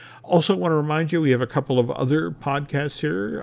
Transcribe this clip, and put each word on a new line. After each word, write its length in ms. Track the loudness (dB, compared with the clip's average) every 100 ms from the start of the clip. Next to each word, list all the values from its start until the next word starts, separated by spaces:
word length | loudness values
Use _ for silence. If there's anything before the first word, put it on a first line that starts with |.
| -20 -18
Also 320 | 0 2 4 0
want 160 | 2
to 40 | 0
remind 360 | 0 -2 0
you, 80 | 2
we 100 | 4
have 100 | 2
a 60 | 2
couple 320 | -2 0 2
of 140 | 2
other 400 | 0 0 0 0
podcasts 640 | -4 -4 -4 -4 -4 -4 -4
here, 400 | -4 -2 -4 -6